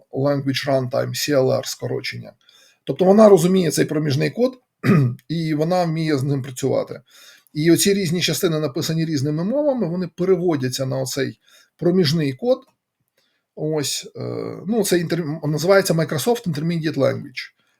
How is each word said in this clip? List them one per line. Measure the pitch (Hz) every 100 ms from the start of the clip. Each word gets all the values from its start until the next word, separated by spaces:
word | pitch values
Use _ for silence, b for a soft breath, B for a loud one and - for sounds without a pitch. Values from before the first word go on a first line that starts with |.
| -
Language | 131 139 143 135 131 143
Runtime, | 135 127 127 123
C | 123 -
L | 143 131
R | 120 -
скорочення. | - 123 127 - 120 55 - b b b b
Тобто | - 135
вона | 185 202 214
розуміє | 190 175 190 165
цей | 147
проміжний | 143 151 156 139 151
код, | 180 254 - _ _ -
<clears throat> | 180 127 127 -
і | 165 160
вона | 147 156 180
вміє | 170 160 160 143
з |
ним | 139 139
працювати. | 135 127 127 117 - - _ B B B B
І | 151 160
оці | 165 202
різні | 196 180 175
частини, | 160 156 180 156
написані | 151 165 143 160
різними | 165 151 143 151
мовами, | 185 269 294 254 175
вони | 180 175 -
переводяться | 180 185 175 147 127 127 131
на | 131
оцей | 131 - 123 113 b b b -
проміжний | 170 185 156 165 143
код. | 127 240 254 - _ _ _ _ _ _ _ _
Ось, | - 156 156 131 - - -
е, | 120 117 113 110 165
ну, | 226
це | 196 175
інтер-, | 165 175 156 160
називається | 151 151 170 196 190
Microsoft | 165 156 156 240 240 180
Intermediate | 143 165 170 156
Language, | 139 123 113 - - - _ _